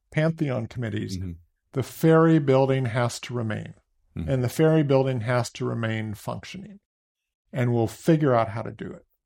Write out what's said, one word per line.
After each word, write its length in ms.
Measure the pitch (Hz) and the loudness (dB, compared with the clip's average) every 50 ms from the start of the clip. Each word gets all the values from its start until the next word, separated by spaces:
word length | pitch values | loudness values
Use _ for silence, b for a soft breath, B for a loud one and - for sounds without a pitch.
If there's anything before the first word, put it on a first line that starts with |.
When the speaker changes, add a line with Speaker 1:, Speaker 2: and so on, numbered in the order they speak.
| _ _ | _ _
Speaker 1:
Pantheon 560 | - 156 156 165 165 160 156 143 123 123 113 110 | -2 0 0 0 0 -2 -2 -2 -2 -4 -6 -6
committees, 500 | - - 120 107 104 107 110 107 95 92 | -8 -8 -6 -6 -4 -6 -6 -6 -8 -8
Speaker 2:
Mm-hmm. 140 | 95 90 85 85 - _ _ _ _ _ - | -8 -10 -10 -12 -16 _ _ _ _ _ -6
Speaker 1:
the 100 | 139 123 | -6 -6
ferry 560 | - - - - 160 160 160 165 165 160 160 | -6 -4 0 4 6 6 6 6 6 6 4
building 460 | 143 135 131 131 139 135 135 131 131 | 4 4 4 4 4 4 2 0 0
has 340 | 123 104 131 120 120 - - | -2 0 0 -2 -2 -4 -6
to 120 | - - 123 | -10 -8 -6
remain, 400 | 120 113 110 107 107 107 - - - _ _ _ _ _ _ _ | -6 -4 -4 -6 -6 -8 -12 -16 -20 _ _ _ _ _ _ _
Speaker 2:
Mm-hmm. 140 | - 85 78 | -8 -4 -2
Speaker 1:
and 140 | 139 127 123 | -2 -2 -2
the 60 | 120 | -2
ferry 340 | - - 160 156 160 160 151 | 0 2 4 4 4 4 4
building 380 | 135 139 135 135 135 131 123 | 4 4 4 4 2 -2 -2
has 280 | 107 120 127 123 120 - | -2 -2 0 -2 -2 -4
to 120 | - - 127 | -6 -6 -6
remain 480 | 123 120 117 113 110 110 110 110 110 104 | -6 -4 -4 -4 -4 -4 -4 -6 -6 -8
functioning, 680 | - - - - 104 - - - 185 202 208 196 202 _ _ _ _ _ _ _ _ _ _ _ _ _ _ - | -10 -10 -10 -10 -10 -12 -14 -16 -16 -16 -18 -20 -20 _ _ _ _ _ _ _ _ _ _ _ _ _ _ -4
and 200 | 139 123 123 120 | -2 0 0 2
we'll 140 | 117 113 107 | 2 0 0
figure 480 | - - - - 165 156 156 139 123 | -2 -2 2 2 2 4 4 4 4
out 140 | 117 113 110 | 4 2 0
how 120 | 104 113 | -2 -8
to 100 | 110 107 | -10 -10
do 160 | 107 - - 92 | -10 -12 -12 -14
it, 140 | - - - _ _ _ _ | -14 -16 -20 _ _ _ _